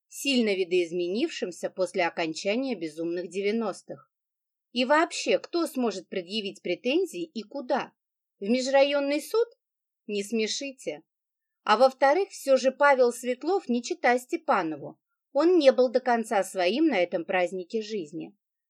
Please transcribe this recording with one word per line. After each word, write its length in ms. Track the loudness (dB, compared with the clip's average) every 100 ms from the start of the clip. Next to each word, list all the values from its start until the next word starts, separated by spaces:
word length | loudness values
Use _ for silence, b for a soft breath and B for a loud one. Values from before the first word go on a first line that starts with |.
| _
сильно 480 | -6 0 2 2 0
видоизменившимся 1120 | 0 0 0 -2 -2 -2 -4 -4 -10 -8 -10
после 360 | -4 -4 -2 -2
окончания 720 | -2 -6 -4 -4 -2 -4 -6
безумных 540 | -8 -8 -6 -6 -6
девяностых. 800 | -6 -4 -2 -4 -8 -14 -18 _ _ _ _ _ _ _
И 140 | -4 2
вообще, 540 | 2 2 -2 0 0
кто 260 | 0 -4 -4
сможет 420 | -2 -2 -4 -8
предъявить 520 | -10 -6 -6 -6 -8
претензии 640 | -6 -4 0 0 -2 -6
и 180 | -10 -10
куда? 500 | -10 -10 -4 -4 -4 _ _ _ _ _
В 40 |
межрайонный 800 | -2 -2 2 4 4 2 0 -2
суд? 260 | -2 -2 -2 _ _ _ _ _ -8
Не 160 | -6
смешите. 800 | -4 -2 -2 -4 -8 -10 -10 -10 -14 _ _ _ _ _
А 140 | 0 4
во-вторых, 520 | 4 4 2 2 0
все 260 | -6 2 2
же 160 | 2
Павел 400 | 2 4 6 4
Светлов 560 | 0 -6 -4 -2 -2 0
не 160 | -4
чета 340 | -4 -2 2 0
Степанову. 840 | -2 -6 0 0 0 -6 -12 -18 _ _ _
Он 240 | 0 4 6
не 140 | 6
был 180 | 6 4
до 100 | 2
конца 440 | 0 0 0 -2
своим 440 | 0 0 0 2 2
на 120 | 2
этом 260 | 0 -2 -2
празднике 560 | 0 0 -4 -6 -8
жизни. 540 | -6 -8 -8 -10 -14 -16 _ _